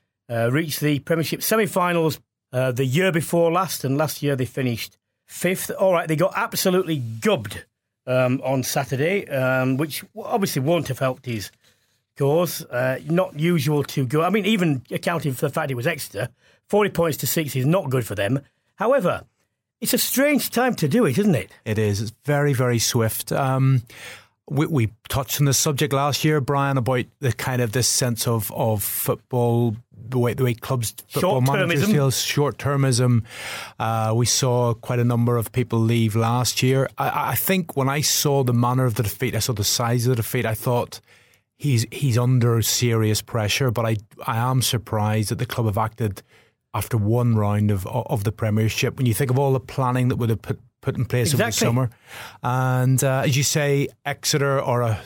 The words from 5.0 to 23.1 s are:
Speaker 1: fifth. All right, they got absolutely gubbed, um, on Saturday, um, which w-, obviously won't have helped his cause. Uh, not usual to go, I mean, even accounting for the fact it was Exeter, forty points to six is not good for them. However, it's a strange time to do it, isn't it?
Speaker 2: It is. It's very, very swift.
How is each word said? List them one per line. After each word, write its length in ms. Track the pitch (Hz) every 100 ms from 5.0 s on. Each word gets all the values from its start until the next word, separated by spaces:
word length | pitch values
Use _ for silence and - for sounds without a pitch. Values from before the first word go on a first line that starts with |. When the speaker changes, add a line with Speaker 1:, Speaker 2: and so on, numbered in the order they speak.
| _ _
Speaker 1:
fifth. 460 | _ - 175 190 -
All 240 | - 190
right, 120 | 170 165
they 100 | 156
got 180 | 180 -
absolutely 600 | 226 196 190 185 175 151
gubbed, 680 | 117 113 214 180 98 92 - _ _ _ -
um, 360 | 127 127 131
on 180 | 127 135
Saturday, 640 | 123 147 131 131 160 202 -
um, 500 | 135 131 131 127 131
which 260 | 156 - -
w-, 160 | 214 -
obviously 300 | 240 190 151
won't 280 | 135 170 139
have 100 | 127
helped 260 | 135 127
his 260 | 127 113 92 - _ _ _ _ _ -
cause. 460 | 139 160 180 - -
Uh, 320 | 123 127 131 143
not 300 | 170 185 147
usual 440 | 165 175 135 147
to 220 | 131 151 127
go, 160 | 151
I 80 | 175
mean, 160 | 214 196
even 360 | 220 175 131 -
accounting 420 | 180 185 170 156
for 140 | 123 147
the 60 |
fact 180 | 131 123
it 40 |
was 120 | 123 143
Exeter, 420 | 156 - 98 117 - _ _ -
forty 220 | 202 202
points 260 | - 170 139
to 80 | 139
six 300 | 170 147 135
is 100 | 131
not 240 | 185 143
good 160 | 127 110
for 80 |
them. 260 | 104 101 135 - _ _ -
However, 480 | 214 277 175 117 - _ _ _ _ _
it's 100 | -
a 60 | -
strange 500 | - 247 285 285 -
time 260 | 233 254 180
to 120 | 147
do 160 | 196
it, 140 | 180 123
isn't 160 | 214
it? 160 | 131 - - 113
Speaker 2:
It 120 | 107
is. 220 | 104 101
It's 120 | 107 -
very, 300 | - 147 143
very 240 | 127 127 117
swift. 520 | - 120 110